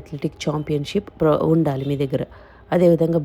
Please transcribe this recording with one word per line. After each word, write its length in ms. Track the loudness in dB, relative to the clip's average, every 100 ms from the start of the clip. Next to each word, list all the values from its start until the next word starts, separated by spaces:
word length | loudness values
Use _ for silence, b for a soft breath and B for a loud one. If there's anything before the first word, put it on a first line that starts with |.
అథ్లెటిక్ 420 | -6 -8 -8 -6 -6
ఛాంపియన్‌షిప్ 640 | -4 -2 -4 -4 -6 -6 -2
ప్ర-, 200 | 2 2 2 2
ఉండాలి 300 | 2 -2 -4
మీ 60 | -4
దగ్గర. 200 | -2 -4 -6 B B B B 2
అదేవిధంగా 440 | 4 4 2 0